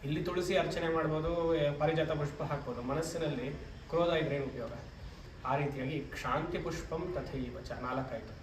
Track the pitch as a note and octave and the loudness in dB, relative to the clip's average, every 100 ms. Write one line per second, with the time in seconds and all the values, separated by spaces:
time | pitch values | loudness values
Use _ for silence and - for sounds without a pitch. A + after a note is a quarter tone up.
0 | C#3 E3 E3+ F3+ F3 F#3+ D#3+ E3 E3 E3 | 0 0 0 0 4 4 4 2 2 2
1 | D#3 D#3 D#3+ E3+ E3 D#3+ D3 C#3+ D#3 D#3+ | 2 2 2 2 4 4 4 4 4 4
2 | D#3 D#3 D3 - D3 C#3+ - B2 A#2+ D3 | 2 2 0 -2 -2 -2 -2 -4 0 0
3 | E3 - D#3 C3+ B2+ D3+ - - - E3 | 0 0 0 0 -2 -6 -8 -12 0 4
4 | E3+ D#3+ C#3+ C#3 C3+ A#2+ A2+ A#2 - - | 6 4 4 2 0 -4 -6 -8 -10 -12
5 | - - - - C3 C#3 C#3+ C3+ C3 D3+ | -12 -12 -14 -8 0 2 2 0 -2 -2
6 | - - - C#3 E3 F3+ E3 D#3+ - D#3+ | -4 -4 0 0 2 -2 -2 -4 -4 -4
7 | F3+ D3+ A#2 C3+ B2 - - - B2+ C3 | -2 -4 -4 -4 -4 -6 -8 -6 -2 -2
8 | B2+ A2+ - - | -2 -6 -8 -12